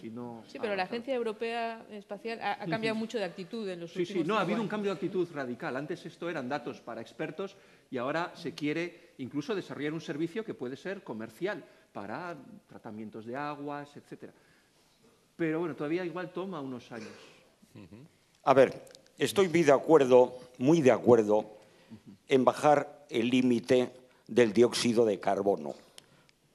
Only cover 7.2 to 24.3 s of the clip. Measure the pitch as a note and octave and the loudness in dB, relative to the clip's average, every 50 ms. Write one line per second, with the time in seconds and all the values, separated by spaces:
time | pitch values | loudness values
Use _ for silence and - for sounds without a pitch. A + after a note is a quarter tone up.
7.2 | D#3 D#3 E3 - G3 F#3+ - - - - - _ _ _ C3 A#2+ A#2+ C3+ D3 E3 | -8 -8 -6 -8 -10 -10 -12 -18 -20 -20 -20 _ _ _ -6 -4 -4 -2 -2 -2
8.2 | F3 E3 - - - C3+ - - C#3+ D3 D3+ E3 E3+ F3 - - - _ _ - | -4 -6 -8 -10 -10 -10 -8 -4 -4 -4 -2 -4 -4 -6 -10 -16 -20 _ _ -14
9.2 | C3 A#2+ C3+ D3 C#3+ - G#3+ F#3 - - C3 B2 C#3+ D3+ D#3 E3 E3 - D#3 C#3+ | -12 -8 -8 -6 -6 -4 -6 -6 -6 -8 -8 -8 -6 -6 -6 -6 -8 -8 -6 -6
10.2 | E3 E3 E3 A3 A3 - - - B2+ B2 C#3 - - F3+ G3 G3 - - A#2+ G#2+ | -6 -4 -6 -6 -8 -8 -8 -8 -8 -8 -8 -8 -10 -10 -10 -10 -10 -10 -10 -10
11.2 | A2+ A2 - - D#3+ G3+ G#3 - - - _ _ _ _ - A2+ G2+ G2 A2+ D3 | -10 -12 -8 -6 -6 -4 -4 -6 -12 -16 _ _ _ _ -14 -12 -10 -8 -8 -8
12.2 | F3+ F3 E3+ C#3+ - - - - _ _ - - - A#2+ G#2+ G#2+ A2 G#2+ G#2+ A2+ | -8 -10 -12 -14 -16 -20 -20 -20 _ _ -20 -16 -14 -14 -12 -12 -12 -12 -14 -14
13.2 | G#2+ A#2 A#2+ C#3 D3 D3 D3+ C#3 C#3+ D3 C#3+ D3 C#3+ C#3+ - B2+ - _ D3 - | -12 -10 -8 -8 -8 -8 -8 -8 -10 -10 -10 -10 -12 -14 -18 -20 -20 _ -20 -18
14.2 | B2+ G2 - _ _ _ _ _ _ _ _ _ _ _ _ _ _ _ _ _ | -18 -20 -20 _ _ _ _ _ _ _ _ _ _ _ _ _ _ _ _ _
15.2 | _ _ _ - E3+ D#3 D#3 D#3+ F3+ D#3+ C3+ - D3+ D3 E3 F3+ F#3 E3+ D#3 F3+ | _ _ _ -4 -2 0 0 -2 -2 -4 -4 -6 -4 -2 -2 -2 -4 -4 -6 -8
16.2 | F3+ E3+ - F3 F#3 G3 F3+ D3+ C#3 C3+ B2+ A#2 - - B2 A2+ G#2+ G2 - - | -10 -8 -8 -8 -8 -8 -8 -8 -8 -8 -10 -10 -12 -14 -14 -14 -14 -14 -18 -20
17.2 | - - - _ _ _ _ _ _ _ - A2 G2+ - G2 A2+ D3 - _ _ | -20 -20 -20 _ _ _ _ _ _ _ -20 -20 -20 -20 -20 -20 -20 -20 _ _
18.2 | _ _ _ _ - D3 C3 C3+ B2+ F#2+ - - - - - - _ _ _ - | _ _ _ _ 2 6 8 8 6 6 4 -2 -14 -20 -20 -20 _ _ _ -4
19.2 | D3+ B2 - G3+ G3 F3 D3+ F3 D#3+ C#3+ C#3 A#2+ - - D#3+ D3+ C3+ B2 B2+ B2 | -4 0 2 2 2 4 4 4 6 6 6 6 8 6 6 8 8 8 8 8
20.2 | B2 B2 - - - - - - B2 C#3 E3+ E3+ C3+ B2+ A2+ G2 - A2 B2 A2+ | 8 6 2 -6 -18 -18 -8 0 2 4 4 6 6 6 6 6 6 8 8 8
21.2 | G#2+ G#2 G#2 G#2+ - - - - - _ _ _ _ _ A2+ G#2+ _ A2 G2 - | 6 4 2 2 0 -4 -12 -20 -20 _ _ _ _ _ -20 -20 _ -20 -20 -20
22.2 | _ - D3 C3 B2 B2 A#2 - C#3+ D3+ D3 C#3+ C3+ - - - - - - A#2+ | _ 2 2 4 4 4 4 4 4 4 4 4 2 -2 -10 -18 -14 -6 -2 -2
23.2 | A2 B2 B2+ B2+ B2 B2+ A#2+ A2+ - - C3 B2+ B2 B2 - - - _ _ _ | 0 2 2 4 4 4 2 0 2 2 4 4 2 0 -4 -14 -20 _ _ _
24.2 | _ - | _ 0